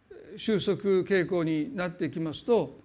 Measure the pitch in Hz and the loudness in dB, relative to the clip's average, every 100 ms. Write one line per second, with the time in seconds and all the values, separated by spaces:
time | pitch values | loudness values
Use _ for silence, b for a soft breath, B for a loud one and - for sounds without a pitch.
0 | _ 370 - 208 - 202 202 160 202 185 | _ -20 -18 -6 0 2 2 0 2 2
1 | 175 196 165 175 160 156 143 139 180 170 | 4 2 2 0 0 0 -2 -4 -6 -4
2 | 160 170 160 135 - 220 143 - | -6 -4 -6 -6 2 2 2 -8